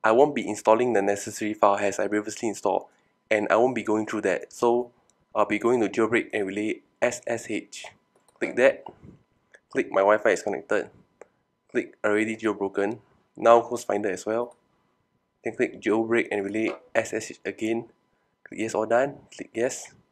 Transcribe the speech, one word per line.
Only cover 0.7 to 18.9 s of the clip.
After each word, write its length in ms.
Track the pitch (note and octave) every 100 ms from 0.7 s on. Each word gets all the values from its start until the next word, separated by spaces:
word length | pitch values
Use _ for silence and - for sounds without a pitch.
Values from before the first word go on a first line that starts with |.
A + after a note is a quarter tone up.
| A2 B2
the 80 | A2
necessary 540 | G2 G2+ - G#2+ G#2+
file 240 | G#2+ G#2 G2+
as 200 | G2+ F#2
I 100 | G2+
previously 400 | G#2 G#2+ - A#2
installed, 400 | G2 G2+ F#2+ - _ _ _ _
and 180 | A2 G#2
I 60 | G#2+
won't 180 | B2
be 80 | A#2+
going 220 | G#2+ G#2+
through 160 | A2 A2
that, 300 | G2+ F2 -
so 380 | - A#2+ A#2+ B2 _ _ _ _
I'll 120 | G#2+ G#2
be 120 | G#2+
going 220 | A#2 B2
to 80 | G#2
Jailbreak 400 | G#2+ A2 A2+ -
and 120 | G#2+ F#2+
Relay 360 | G2 G#2+ - _ _
S 220 | B2 A#2+ -
S 220 | A2+ -
H. 380 | G#2 - - - _ _ _ _ _
Click 160 | - -
that, 280 | C3 - - - - - _ _ _ - _
click 200 | C3+ -
My 120 | F#2+
Wi-Fi 260 | G2 G#2+ A2+
is 120 | F#2
connected, 480 | - G2 - G#2+ - _ _ _ - _ _ _ _
click 260 | B2 - -
Already 320 | G#2+ G#2 A2 G#2+
Jailbroken, 600 | A2 G2+ G2 F#2+ G2+ A#2+ _ _ _
now 280 | - A2+ A#2
close 220 | A#2 A#2+
Finder 260 | - G2+ G#2
as 160 | F#2 -
well, 300 | A2+ A#2+ _ _ _ _ _ _ _ _ _
then 140 | A#2+ G#2+
click 240 | B2 -
Jailbreak 480 | G#2 G#2+ A2+ A#2 -
and 140 | G#2
Relay 300 | G2 G#2+ A2 - -
S 200 | A#2 A2
S 160 | A2 -
H 100 | - -
again, 400 | G2 A2 A2+ A#2 _ _ _ _ _
click 180 | - -
Yes 140 | A2
or 100 | -
Done, 360 | A2